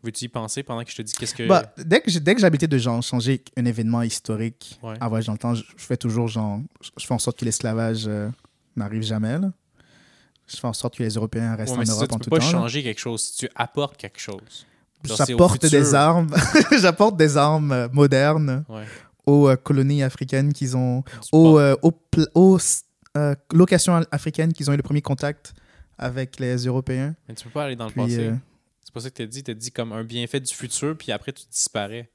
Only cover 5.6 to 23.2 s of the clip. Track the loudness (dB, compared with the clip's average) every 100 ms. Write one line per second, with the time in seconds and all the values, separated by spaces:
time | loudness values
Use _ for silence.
5.6 | -6 -20 -8 -4 -2 -2 -2 -4 -4 -6
6.6 | -10 _ -20 -16 -6 -4 -2 -4 -6 -4
7.6 | -4 -2 -2 -4 -4 -6 -6 -10 _ _
8.6 | _ -10 -6 -6 -4 -4 -4 -2 -4 -6
9.6 | _ _ _ _ _ _ _ _ _ -10
10.6 | -8 -6 -8 -4 -6 -4 -4 -4 -4 -4
11.6 | -4 -2 -2 0 -2 -2 0 0 2 0
12.6 | 0 -4 -6 -6 -8 -6 -8 -8 -10 -6
13.6 | -6 -4 -6 -8 -20 -16 -14 -14 -16 -20
14.6 | -20 _ _ _ -8 -2 0 4 4 4
15.6 | 2 4 4 4 4 2 2 0 2 2
16.6 | 4 4 4 4 2 4 2 4 2 2
17.6 | 0 0 0 4 4 6 2 2 0 -2
18.6 | -6 -12 -14 -18 -20 _ 4 6 6 4
19.6 | 2 2 2 2 0 -4 -4 0 0 0
20.6 | -2 -2 0 -2 -6 -14 2 8 10 10
21.6 | 6 4 2 0 _ 0 2 6 6 6
22.6 | 2 -4 -6 _ _ -2